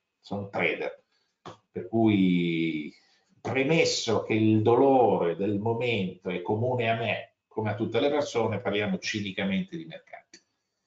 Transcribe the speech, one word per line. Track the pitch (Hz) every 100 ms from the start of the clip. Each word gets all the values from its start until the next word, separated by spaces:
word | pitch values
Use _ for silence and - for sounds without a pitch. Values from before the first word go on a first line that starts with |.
| _ _
sono | - 101
un | 98
trader, | 95 85 69 71 - _ _ _ _ - - _
per | - -
cui | 113 110 104 92 90 87 82 82 78 76 - _ _ _ _
Premesso | - 123 135 160 143 - - 104
che | -
il | 110 110 110
dolore | 113 120 139 131 113 90 87 82
del | 98 104
momento | 110 113 123 110 92 - 98
è | 90
comune | - 107 120 123 113
a | 113
me, | 110 95 - _ _
come | - 107
a |
tutte | 104 107 117
le | 143
persone, | 147 131 120 107 101
parliamo | 101 101 104 95
cinicamente | - 107 101 92 98 95 90 85
di | 80
mercati. | - _ - _ - _ _ _ _